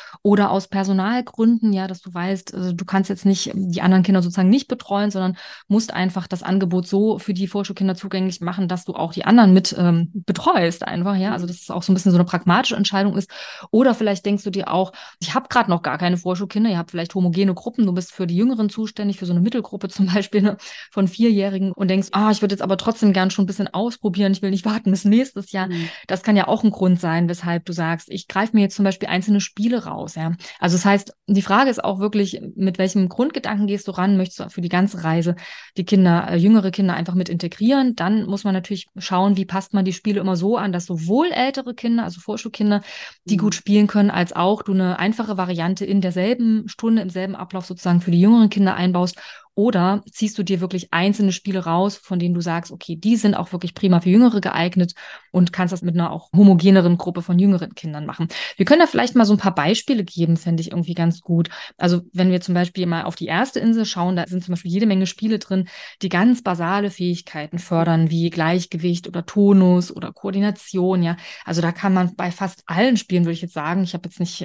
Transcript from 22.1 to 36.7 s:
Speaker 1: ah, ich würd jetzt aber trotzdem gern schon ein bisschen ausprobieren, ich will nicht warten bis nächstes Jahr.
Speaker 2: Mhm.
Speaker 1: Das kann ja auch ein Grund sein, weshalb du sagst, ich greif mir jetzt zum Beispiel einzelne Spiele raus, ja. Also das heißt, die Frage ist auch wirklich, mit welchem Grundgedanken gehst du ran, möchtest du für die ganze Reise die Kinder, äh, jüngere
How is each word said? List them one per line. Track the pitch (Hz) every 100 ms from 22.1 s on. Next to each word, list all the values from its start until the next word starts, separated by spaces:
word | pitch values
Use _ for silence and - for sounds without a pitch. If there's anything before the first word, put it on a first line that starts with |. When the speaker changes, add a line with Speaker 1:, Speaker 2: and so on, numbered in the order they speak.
Speaker 1:
ah, | 196 214
ich | 208
würd | 208
jetzt | 196
aber | 185 196
trotzdem | - 226 208
gern | 185 185
schon | 190
ein | 185
bisschen | 190 190
ausprobieren, | 180 233 233 214 180 196
ich | 196
will | 196
nicht | 190 214
warten | 214 -
bis | 190 202
nächstes | 220 262 - 196
Jahr. | 196 185
Speaker 2:
Mhm. | 170 165 - -
Speaker 1:
Das | 185
kann | 220 208
ja | -
auch | 214
ein | 214
Grund | 202 185 180
sein, | 175 165 170
weshalb | 175 175 170
du | 165
sagst, | 175 165 165 -
ich | 190 -
greif | 190 220
mir | 220
jetzt | 196 -
zum |
Beispiel | 196 185 -
einzelne | 180 196 202
Spiele | - - 220 240 175
raus, | 156 156
ja. | 160 160 170 - -
Also | 175 175
das |
heißt, | 196 202 - - -
die | 202
Frage | 190 202 269
ist | 233
auch | - 190
wirklich, | 208 208 196 - -
mit | - 190 175
welchem | 190 196 185
Grundgedanken | - 269 294 - 208 202
gehst | 202 202
du |
ran, | 185 185 196
möchtest | 185 -
du | 175
für | -
die | 175
ganze | 175 196 185
Reise | 165 165 170 175 - - - -
die | 180
Kinder, | 202 180 170 -
äh, | 175
jüngere | 185 226 190